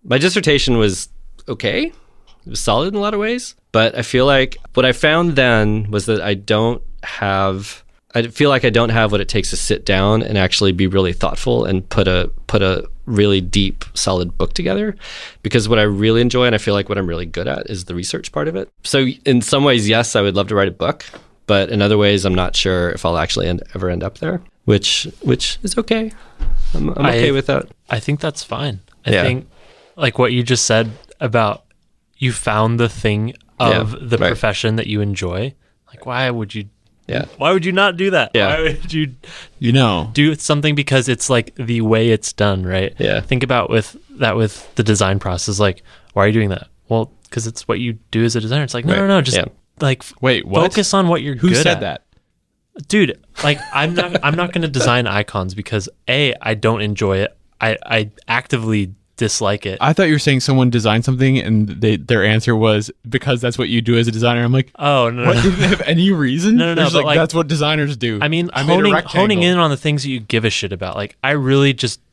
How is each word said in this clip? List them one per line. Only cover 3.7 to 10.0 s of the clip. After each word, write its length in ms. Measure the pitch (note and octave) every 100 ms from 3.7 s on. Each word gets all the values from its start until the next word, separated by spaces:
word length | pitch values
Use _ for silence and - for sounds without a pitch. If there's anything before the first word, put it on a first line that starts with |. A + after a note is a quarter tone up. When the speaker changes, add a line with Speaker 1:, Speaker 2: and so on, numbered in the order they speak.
Speaker 1:
But 240 | A2 A2+ -
I 40 |
feel 240 | A#2 B2+ C3+
like 320 | C#3 C3+ - -
what 100 | -
I 80 | B2+
found 420 | B2 D3+ D#3+ F3
then 560 | C3+ B2+ A2+ G#2+ G#2+ G2+
was 160 | G#2 G2+
that 140 | G#2+
I 140 | G2
don't 480 | G2+ G#2 G#2+ A2+ A#2+ - -
have, 800 | - - G2+ G2 G2 F#2+ G2+ - _ _ _
I 80 | A#2+ A#2
feel 200 | - C#3+
like 140 | C3
I 60 | B2
don't 200 | A2+ A#2
have 200 | A2+ A2
what 100 | G2+
it 80 | G2
takes 220 | G#2+ -
to 60 | -
sit 280 | - G#2 -
down 360 | F#2+